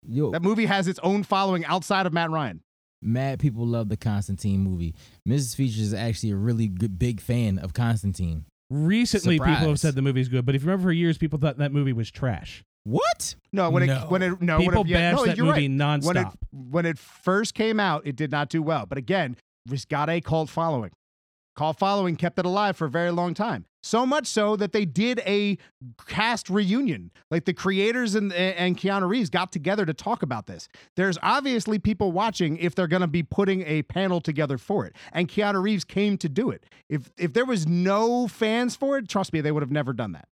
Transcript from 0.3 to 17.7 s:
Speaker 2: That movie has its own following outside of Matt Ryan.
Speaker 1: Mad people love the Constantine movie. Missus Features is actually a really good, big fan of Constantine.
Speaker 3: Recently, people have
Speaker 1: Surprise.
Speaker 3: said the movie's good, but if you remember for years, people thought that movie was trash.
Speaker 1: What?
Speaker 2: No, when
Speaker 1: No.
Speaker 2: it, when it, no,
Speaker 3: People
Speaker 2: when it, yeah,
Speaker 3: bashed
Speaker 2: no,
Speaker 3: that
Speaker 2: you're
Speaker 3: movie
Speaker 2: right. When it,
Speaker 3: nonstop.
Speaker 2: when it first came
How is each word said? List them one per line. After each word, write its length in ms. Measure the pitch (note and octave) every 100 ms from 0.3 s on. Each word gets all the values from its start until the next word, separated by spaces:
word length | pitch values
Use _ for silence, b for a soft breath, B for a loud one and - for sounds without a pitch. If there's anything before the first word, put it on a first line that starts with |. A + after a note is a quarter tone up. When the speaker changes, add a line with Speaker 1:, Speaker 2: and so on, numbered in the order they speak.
Speaker 2:
That 120 | D#3+
movie 240 | F3 A3 G#3+
has 220 | G3 F3+
its 100 | F#3
own 200 | E3+ G3+
following 420 | F#3 G3 G3 F3+ D#3
outside 400 | F3+ - G3 F3+
of 60 |
Matt 180 | E3 E3
Ryan. 320 | D#3+ C3+ D#2+ _ _ _ _
Speaker 1:
Mad 360 | G#2+ A#2+ C#3 C3
people 260 | C#3+ A2 A#2
love 240 | A#2 G#2+
the 60 | G#2+
Constantine 640 | A#2+ G2+ G2+ F#2+ G#2 F#2+
movie. 340 | F#2+ F2+ E2+ E2 b b -
Missus 280 | C#3 B2+
Features 260 | - C3+ A2
is 140 | G#2+
actually 360 | G2+ A#2 A2+ A2+
a 40 | G2
really 300 | G#2+ A#2 A2
good, 300 | F#2 A2 F2+
big 220 | A#2+ G#2+
fan 380 | - A#2+ A2+ F#2+
of 140 | F#2
Constantine. 720 | G#2 A#2+ A2+ G2 F#2 F2 D#2+ D#2 _ _
Speaker 3:
Recently, 680 | C3+ D#3 G#3+ A#3+ G3+ F3+ D#3+
people 100 | E3
have 120 | D3
Speaker 1:
Surprise. 180 | D#3 C#3+
Speaker 3:
said 140 | D#3+
the 80 | C3+
movie's 260 | C3+ C3 C3
good, 160 | B2+ B2
but 80 |
if 80 | C3+
you 40 | D3
remember 200 | F#3+ F#3
for 40 |
years, 260 | E3 E3+ D#3
people 200 | D#3+ D3+
thought 200 | D#3 C3+
that 140 | C#3+
movie 200 | C#3+ C3+
was 180 | A#2 A2+
trash. 520 | - C3 G2+ - - _ _
Speaker 1:
What? 500 | - - D5 E5+ - - _
Speaker 2:
No, 160 | G3 F3
when 160 | - C3
Speaker 1:
No. 160 | C3+
Speaker 2:
it, 60 | D#3
when 120 | F#3
it, 180 | F#3 F3+
no, 160 | F3 D#3+
Speaker 3:
People 200 | F3+ -
Speaker 2:
when 40 | F3
it, 40 |
yeah, 200 | F3 F3
Speaker 3:
bashed 80 | B3
Speaker 2:
no, 40 | B3
Speaker 3:
that 100 | F3+
Speaker 2:
you're 100 | D#3+
Speaker 3:
movie 220 | C#4 C#3
Speaker 2:
right. 340 | C3+ C#3+ D3
When 120 | D3 F3+
it, 100 | F3
Speaker 3:
nonstop. 80 | - -
Speaker 2:
when 340 | C#3 B2+ D3+ E3+
it 120 | D#3
first 560 | - - - F#3+ A3
came 240 | - A3